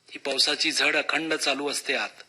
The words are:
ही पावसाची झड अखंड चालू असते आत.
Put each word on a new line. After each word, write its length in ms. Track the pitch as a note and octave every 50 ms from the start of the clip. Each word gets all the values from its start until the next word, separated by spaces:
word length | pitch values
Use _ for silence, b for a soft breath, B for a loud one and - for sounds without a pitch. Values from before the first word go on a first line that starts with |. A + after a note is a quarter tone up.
| _ -
ही 60 | -
पावसाची 540 | - - C#3 C3+ C3+ - D3+ D3 - - D#3+
झड 240 | C3+ C3 C3+ D3+ D3+
अखंड 380 | D3+ - - D3 D3 D#3+ D#3+ D#3
चालू 360 | D3+ - D3 C3+ C#3 C#3+ C#3+
असते 240 | B2+ - - - C3+
आत. 160 | C3 B2+ - - - -